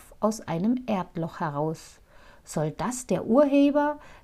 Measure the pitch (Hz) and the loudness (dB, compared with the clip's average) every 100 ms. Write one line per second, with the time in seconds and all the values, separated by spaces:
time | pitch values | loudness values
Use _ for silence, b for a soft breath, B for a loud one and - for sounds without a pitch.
0 | - - 214 220 - 165 208 254 240 202 | -20 -4 -4 -4 -6 -2 0 0 -2 -4
1 | 175 - 160 - 147 143 156 160 - - | -4 -6 -8 -4 -4 -2 -2 -4 -12 -20
2 | b b b b - - 151 151 170 254 | b b b b -8 -4 -4 -4 -6 -6
3 | - 185 - 240 285 285 285 285 294 294 | -2 -2 4 4 6 6 4 4 0 -2
4 | B B | B B